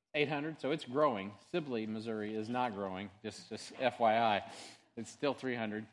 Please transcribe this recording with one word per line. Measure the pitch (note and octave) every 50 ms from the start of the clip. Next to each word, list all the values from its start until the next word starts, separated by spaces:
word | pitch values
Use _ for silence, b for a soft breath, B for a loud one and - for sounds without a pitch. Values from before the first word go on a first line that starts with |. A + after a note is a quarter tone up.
| _ _ -
Eight | D3+ D3 C3
hundred. | D3+ C#3+ C#3+ D#3+ D#3+ -
So | - C3
it's | D3+ D#3 -
growing. | B2 B2 C#3 D#3 D3 A#2+ G2+ F#2+ G2+ G#2 - - - -
Sibley, | F3 D#3+ C#3+ B2 A2+ A2
Missouri | G#2+ A2 A2 G#2+ A#2 A2 G#2+ G#2 G#2 A2
is | A2 G#2+ A2
not | B2 B2 B2+ B2 G#2
growing, | G2 G2+ F#2+ F#2 F#2 G2+ G2 - - -
just, | G#2+ G2+ - - -
just | A2 G#2+ - - - -
F | C3 B2 - -
Y | A#2 A2+ G#2+
I. | A#2 A#2 A2+ G#2 G2 - B B B B B B B B B _
It's | - A2+ -
still | - - - C#3+ C3
three | - - C3 B2
hundred. | A#2+ A2+ G#2+ G#2 G#2+ G#2+ b